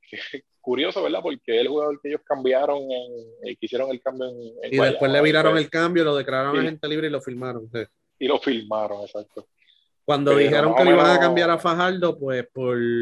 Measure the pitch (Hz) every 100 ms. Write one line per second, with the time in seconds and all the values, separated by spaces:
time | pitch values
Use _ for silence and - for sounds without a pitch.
0 | _ 107 - 135 _ _ 127 123 170 196
1 | 151 180 170 135 - 113 127 151 147 143
2 | 143 147 - 139 131 131 143 143 135 127
3 | 123 120 113 - 107 107 110 120 135 127
4 | 131 131 127 120 117 - 120 135 139 -
5 | 139 143 156 156 160 160 147 165 170 170
6 | 156 143 135 131 139 143 160 156 151 156
7 | 156 139 131 123 127 117 113 117 104 _
8 | _ - 135 139 143 117 107 107 104 101
9 | 104 104 104 107 - _ _ _ _ _
10 | - 143 143 139 143 147 151 123 175 170
11 | 170 175 175 170 170 165 175 170 180 185
12 | 175 147 135 127 117 131 127 123 120 117